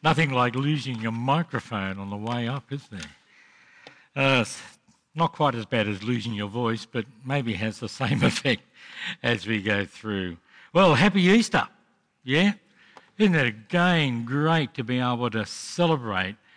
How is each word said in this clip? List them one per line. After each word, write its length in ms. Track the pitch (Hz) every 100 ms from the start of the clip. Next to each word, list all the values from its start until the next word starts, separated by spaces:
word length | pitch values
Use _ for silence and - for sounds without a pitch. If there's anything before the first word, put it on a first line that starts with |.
Nothing 300 | 156 156 156
like 240 | 131 123 120
losing 440 | 143 151 131 120
your 120 | 113
microphone 880 | 113 123 147 165 123 - 107 95 95
on 100 | 98
the 60 | 101
way 320 | 107 120 117
up, 240 | 135 -
is 160 | 139 -
there? 120 | 101 76 - _ _ _ _ _ - - _ _ -
Uh, 240 | 135 135
it's 200 | 107 - - - _ _ _
not 180 | 151 170
quite 220 | - 147
as 100 | 120
bad 220 | 107 120 104
as 160 | 101
losing 300 | 107 120 110
your 160 | 104 104
voice, 360 | 110 117 113
but 220 | - 123 107 -
maybe 300 | 131 143 117
has 240 | 98 110 104
the 100 | 110
same 320 | - 127 131
<laughs> 20 |
effect 380 | - - 139 110 _ _ - - - -
as 240 | 120 117 95
we 160 | 110
go 220 | 98 101
through. 540 | 101 - 110 101 92 85 _ - -
Well, 240 | 170 190 135
happy 260 | 196 190
Easter, 460 | 180 214 220 - 127 _ _ _ _ _
yeah? 300 | 127 143 202 202 _ _ - - _ -
Isn't 200 | 214 170
it 100 | 123
again 760 | 110 110 175 180 170 143 120
great 500 | 117 139 156 165 135
to 80 | -
be 160 | 117 123
able 320 | 123 120 120
to 160 | 110 104
celebrate 880 | - - - 170 156 117 95 92 107 _